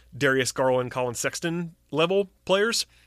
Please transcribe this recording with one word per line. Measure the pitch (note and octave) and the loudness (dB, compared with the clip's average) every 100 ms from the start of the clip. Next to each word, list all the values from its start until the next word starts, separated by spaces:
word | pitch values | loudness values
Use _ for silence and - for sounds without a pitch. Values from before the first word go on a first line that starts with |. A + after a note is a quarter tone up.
| - A#2 | -18 -2
Darius | C#3 C3 B2 | 2 2 0
Garland, | - C3 B2+ B2 | 0 2 2 0
Colin | B2+ B2+ | -2 -4
Sexton | A2+ C#3 - E3+ E3+ E3 - _ | -4 -6 -4 -4 -4 -6 -10 _
level | D#3 E3+ G3 G3 _ | 0 2 2 -2 _
players, | - G3 A3 A3 - _ | 0 2 2 -2 -6 _